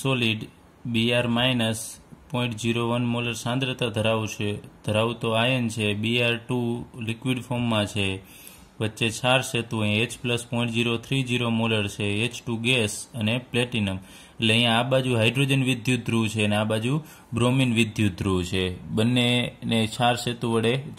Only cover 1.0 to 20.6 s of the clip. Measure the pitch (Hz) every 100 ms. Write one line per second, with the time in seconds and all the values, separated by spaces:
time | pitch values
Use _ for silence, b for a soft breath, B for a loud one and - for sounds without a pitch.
1 | 117 120 120 117 127 123 113 107 - -
2 | - - - 123 123 107 117 117 117 120
3 | 120 120 120 113 120 127 131 127 120 107
4 | 110 110 107 - 104 104 - - - 107
5 | 113 117 117 113 123 131 117 107 104 101
6 | 113 120 120 117 - 123 117 120 - 127
7 | 110 117 127 123 110 123 120 110 101 104
8 | 98 95 - B B B B - 110 -
9 | 117 - 127 127 - 117 117 113 104 104
10 | 120 - 120 117 - 120 120 113 117 117
11 | - 135 123 120 120 113 113 110 101 -
12 | 101 104 120 - - 113 117 131 107 -
13 | - 123 107 123 - 120 123 113 98 95
14 | - - - - 110 113 120 113 127 131
15 | 127 117 113 127 139 135 127 123 120 120
16 | 110 113 110 110 104 104 107 110 117 151
17 | - B B 117 123 131 127 113 110 107
18 | 104 90 101 92 90 92 92 90 - 110
19 | 117 123 120 123 120 - 117 117 113 -
20 | 120 120 123 120 120 113